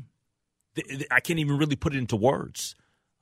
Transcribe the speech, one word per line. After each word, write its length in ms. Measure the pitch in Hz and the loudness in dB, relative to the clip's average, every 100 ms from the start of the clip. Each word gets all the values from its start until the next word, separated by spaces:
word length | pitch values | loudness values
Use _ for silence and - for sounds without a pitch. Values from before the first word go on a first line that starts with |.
| 135 _ _ _ _ _ _ | -8 _ _ _ _ _ _
th-, 140 | - - | -8 -8
th-, 180 | 139 143 | -8 0
I 100 | 127 | 2
can't 180 | - 170 | 2 0
even 180 | 147 143 | 2 2
really 200 | 156 143 | 2 0
put 180 | 165 | -2
it 40 | 139 | -2
into 180 | 123 110 | 0 2
words. 580 | 113 156 - - - - _ _ _ _ | 2 2 -2 -8 -10 -12 _ _ _ _